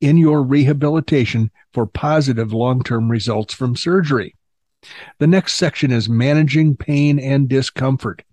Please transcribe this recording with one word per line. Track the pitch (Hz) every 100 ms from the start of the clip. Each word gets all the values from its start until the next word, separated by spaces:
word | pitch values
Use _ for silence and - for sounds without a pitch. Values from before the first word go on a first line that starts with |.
in | 143 165
your | 160 151
rehabilitation | 131 143 139 147 147 160 151 147 113 113 110 - _
for | - 110
positive | - 147 156 135 117 113
long-term | 110 123 127 - 120 113
results | 113 117 107 110
from | - 127 123
surgery. | 165 185 156 131 92 - _ _ _ _ - - - _
The | 147
next | 190 - -
section | 170 - 139
is | 120 107
managing | 113 127 151 156 147 156 139
pain | - 143 147 143
and | 135 139 135
discomfort. | 135 131 - 135 135 220 175 _